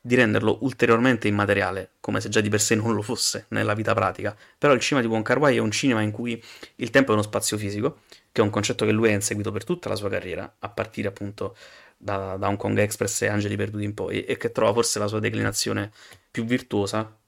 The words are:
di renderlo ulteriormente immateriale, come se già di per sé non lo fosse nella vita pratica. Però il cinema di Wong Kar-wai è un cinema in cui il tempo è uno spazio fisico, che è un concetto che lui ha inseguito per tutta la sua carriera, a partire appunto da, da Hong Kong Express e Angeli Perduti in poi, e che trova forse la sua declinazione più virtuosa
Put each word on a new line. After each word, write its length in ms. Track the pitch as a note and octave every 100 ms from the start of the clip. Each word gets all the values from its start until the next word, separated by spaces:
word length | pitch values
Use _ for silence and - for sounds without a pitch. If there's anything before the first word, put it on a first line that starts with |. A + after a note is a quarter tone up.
di 140 | B2
renderlo 440 | B2 A#2 G#2+ G#2+ -
ulteriormente 680 | C3+ - A#2+ A2+ B2+ A#2+ G#2+
immateriale, 640 | G2+ G2+ G2+ F#2+ F#2+ F#2 _
come 200 | - G#2+
se 80 | G#2+
già 120 | G#2+
di 80 | G#2
per 120 | G#2+
sé 140 | - A2
non 180 | A2
lo 80 | G#2
fosse 440 | G#2 A#2+ - - -
nella 260 | A2 G#2+
vita 200 | G#2 A2
pratica. 420 | G#2+ G2+ F2 G2+ - - _
Però 160 | D3
il 80 | B2+
cinema 240 | - C#3+
di 80 | A#2
Wong 120 | A2+
Kar-wai 320 | G#2+ B2 D3 A#2+
è 40 |
un 100 | A2+
cinema 320 | G#2 C#3 A2+
in 100 | G#2+
cui 300 | G#2+ A#2+ A#2 - - - _
il 140 | A#2+
tempo 200 | C3+ C3+
è 40 |
uno 80 | G#2+
spazio 360 | G#2 - - G#2
fisico, 420 | G2+ G#2 B2 - _ - _
che 100 | -
è 40 |
un 60 | G#2+
concetto 340 | G#2 G2+ -
che 80 | G#2+
lui 180 | G#2+ A2+
ha 40 |
inseguito 360 | G2+ G2 G#2 G#2
per 140 | G#2
tutta 240 | - F3 -
la 80 | G2+
sua 120 | G2+
carriera, 480 | G2 F#2 E2+ F#2+ _
a 80 | G#2
partire 400 | - A2 - G2+
appunto 480 | G2 G2+ G2 F#2+ - - - - _
da, 400 | G2+ G2+ F#2+ F#2+
da 120 | G2+
Hong 100 | G#2
Kong 200 | G#2+ G#2
Express 440 | G#2 - G#2 -
e 60 | G#2
Angeli 280 | G#2 G2+ G#2
Perduti 280 | G#2 G#2
in 100 | G#2
poi, 300 | G#2 F#2 G2+
e 120 | - A#2+
che 160 | A#2
trova 200 | - A2
forse 240 | A2 A#2 -
la 80 | G#2
sua 140 | G#2+
declinazione 680 | G#2+ G#2+ G#2+ G2+ - G#2 G2+ - - - _
più 140 | -
virtuosa 720 | A2+ B2+ - G#2 G2 A2 A2 -